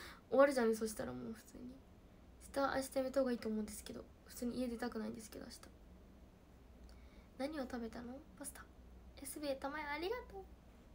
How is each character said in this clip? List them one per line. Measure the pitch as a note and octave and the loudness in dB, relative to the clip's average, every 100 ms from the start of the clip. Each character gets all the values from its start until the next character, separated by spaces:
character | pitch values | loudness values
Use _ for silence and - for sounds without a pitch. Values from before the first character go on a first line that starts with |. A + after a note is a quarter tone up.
| - - - | -12 -12 4
終 | B3+ | 10
わ | C#4+ | 12
る | |
じ | C4 | 12
ゃ | |
ん | A3+ | 6
ね、 | |
そ | A3 A3 | 6 2
し | |
た | - | -2
ら | B3 | -4
も | B3 A#3 | -4 -6
う | |
普 | A3 | -8
通 | - - | -12 -12
に。 | B3 B3+ - - - - - - - | -12 -12 -16 -20 -20 -18 -18 -18 -4
明 | C#4 C4+ | 2 4
日、 | - | 4
明 | |
日 | C4+ C#4 | 2 2
や | |
め | C4 | 4
た | C4+ | 6
方 | B3 | 6
が | |
い | A#3+ | 4
い | |
と | A3 | 2
思 | A3 | 0
う | |
ん | |
で | G#3 | 0
す | G#3 | -4
け | - | -8
ど。 | A#3+ - - - | -8 -10 -16 -14
普 | |
通 | - | -4
に | A#3+ A#3+ | -2 0
家 | B3 | 0
出 | A3+ | 0
た | A#3+ | -2
く | A3 | 0
な | G#3+ | -2
い | |
ん | |
で | A#3 | -4
す | A3 | -8
け | - | -10
ど、 | - | -10
明 | |
日。 | - - - - - - - - - - - - - - - - - - - | -12 -14 -16 -18 -18 -18 -18 -18 -20 -20 -20 -18 -16 -16 -16 -16 -16 -14 -4
何 | C#4 D#4+ | -2 0
を | |
食 | B3+ B3 | -2 -2
べ | A3+ | -4
た | A#3+ | -6
の？ | A#3+ C4+ D4+ - | -8 -10 -12 -10
パ | |
ス | C#4 | -10
タ。 | - - - - - - - | -10 -16 -16 -18 -16 -16 -12
エ | |
ス | C#4+ D#4 | -8 -4
ビ | D4 | -2
ー、 | C4+ | 0
た | C#4 | -2
ま | D4+ | -2
え、 | |
あ | D4 D4 | -4 -2
り | F4 | 0
が | B4 A#4 | -2 -4
と | G4 | -10
う。 | F#4+ - - - - | -10 -14 -18 -18 -18